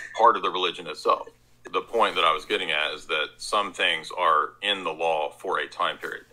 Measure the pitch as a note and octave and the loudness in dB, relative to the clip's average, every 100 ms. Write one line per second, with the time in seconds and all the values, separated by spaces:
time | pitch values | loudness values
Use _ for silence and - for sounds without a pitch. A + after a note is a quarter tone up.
0 | - - A2+ G2+ F#2+ F#2 F2+ E2+ E2 D2+ | -8 4 6 6 2 0 -2 -4 -10 -4
1 | - - - - _ _ - - - A#2 | 0 0 0 -18 _ _ -6 -6 -2 2
2 | G2+ F2+ E2+ D#2 - G#2 F2+ D2+ D2+ D2+ | 2 4 2 2 0 -4 -2 -2 -2 -4
3 | D#2 D#2 D2+ - - G#2+ G2+ F2 F#2+ D#2+ | -4 -4 -4 -8 -2 0 0 0 0 0
4 | D#2 - E2+ D#2 D2 - G2+ G2 F2 D#2+ | -4 0 2 4 2 -4 -4 -2 -4 -2
5 | E2 D#2+ D2+ - F#2+ D#2+ D2 - E2+ D2+ | 0 0 -2 -6 -4 -4 -4 -4 -4 -4
6 | D#2+ - - | -8 -12 -12